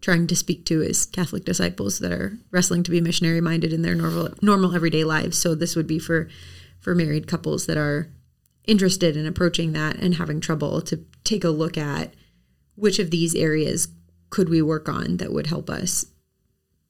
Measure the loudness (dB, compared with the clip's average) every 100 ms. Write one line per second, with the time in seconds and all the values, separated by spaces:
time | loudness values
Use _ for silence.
0 | 2 2 4 0 0 -4 -2 0 0 0
1 | -2 -2 -4 -4 -4 -2 -2 -2 -4 -4
2 | -4 -4 -6 -8 -2 0 2 2 2 2
3 | 0 0 2 2 0 0 0 0 0 0
4 | 0 -2 -4 0 4 4 4 2 2 2
5 | 2 0 0 0 0 0 0 0 0 -2
6 | 0 0 -2 -10 -20 -20 -20 -8 0 2
7 | 2 0 -2 -4 -2 -2 -2 0 0 -2
8 | -4 -12 _ _ _ _ 4 4 4 4
9 | 2 2 -2 0 0 0 -2 -2 -2 0
10 | 0 0 0 -4 -2 -2 -2 -2 -4 -6
11 | -8 _ -2 0 2 0 -2 -2 -4 -4
12 | -6 -12 _ _ _ _ _ 0 2 2
13 | 0 0 0 2 0 2 0 -2 -4 -8
14 | _ _ _ -2 2 4 2 0 -4 -4
15 | -2 -2 -2 -4 -2 -4 -4 -4 -2 -4
16 | -6 _ _ _ _ _ _ _